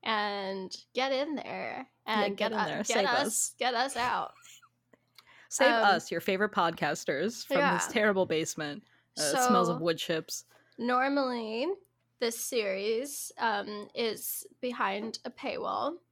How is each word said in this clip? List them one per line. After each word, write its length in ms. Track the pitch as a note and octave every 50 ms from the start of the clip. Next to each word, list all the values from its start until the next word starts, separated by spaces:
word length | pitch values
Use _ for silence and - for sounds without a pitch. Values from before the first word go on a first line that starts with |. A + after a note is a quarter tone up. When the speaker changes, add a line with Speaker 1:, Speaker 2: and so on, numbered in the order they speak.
Speaker 1:
and 720 | - - A3+ G#3 G#3 G#3 G3+ G3+ G3 F#3+ G3 G3 F#3 F3+ - - - _ _
get 160 | A#3+ B3+ C4+
in 240 | C4+ C4 C#4+ D#4 D#4
there 520 | B3 - - - - - A2+ - - C4 - _ _ _ -
and 140 | A3 G#3+
Speaker 2:
Yeah, 80 | G3+ G3+
get 80 | G3+ -
Speaker 1:
get 140 | G#3 G3+ A3
Speaker 2:
in 40 | G#3+
Speaker 1:
u-, 80 | G#3+
Speaker 2:
there. 120 | G3+ - -
Speaker 1:
get 100 | G#3 -
Speaker 2:
Save 180 | A#3 A3+ G3+
Speaker 1:
us, 220 | F#3 - B3 C#4+ A3+
Speaker 2:
us. 280 | G#3+ - - - - _
Speaker 1:
get 140 | - B3 B3
us 200 | A3+ B3+ C4+ C#4
out. 360 | A#3 A#3 B3 B3 F#3+ - - - - - - - - - _ _ _ _ _ - _
Speaker 2:
<laughs> 520 | _ _ _ - _ _ - - - _
Save 200 | - - C4+ B3+
Speaker 1:
Um, 120 | A#3 A3+ A3
Speaker 2:
us, 260 | G3+ F#3+ E3+ - -
your 100 | F#3 E3+
favorite 300 | - - G3 F#3 G#3 G#3
podcasters, 960 | - - F3+ E3 E3 - - D3 D3+ E3 - - D#3 C3+ E3 G#3+ A#3 - -
from 120 | - C#4 C4+
this 280 | C#4+ C#4 G3+ - -
Speaker 1:
yeah. 20 | -
Speaker 2:
terrible 340 | - A#3 G#3 G#3+ G3+ F#3+ F#3
basement. 580 | - D#3+ D#3 D#3+ D3+ - - D#3 D3 D3 - - _ _ _ _ _ _ -
Uh, 40 | D3+
it 240 | D3 D3 - B3+ B3
smells 220 | G#3+ F#3 F3+ E3+
of 80 | E3+ D#3+
Speaker 1:
So, 60 | D#3+
Speaker 2:
wood 140 | E3+ E3 E3
chips. 460 | - - E3+ D#3+ D#3+ - - - - _ _ - _ _ _ -
Speaker 1:
normally, 880 | A3+ A#3+ B3 B3 C4 C#4 C#4 C#4+ C4+ B3+ B3 A#3+ A3+ G#3+ A3 A3+ C4 E4 G4 G4 - _ _ _ _ _ _ _
this 200 | B3+ A#3 A#3 -
series, 920 | - - - A#3+ G#3+ G3 F#3+ F#3+ G3 G#3+ A3+ A3+ C4 C#4+ C#4+ - - - - -
um, 500 | - A3+ G#3+ G#3 G3+ - G#3 G#3 G#3 - _
is 540 | - A#3 A3+ G#3 - - - - - - - - _
behind 580 | - B3 A#3+ B3+ A#3+ G3 G3 G3+ A3 A3+ A3 - _
a 40 | C4
paywall 680 | A#3+ - - B3+ F#3+ - - F#2 G2 - A#3 C#4 E4 F4 _ _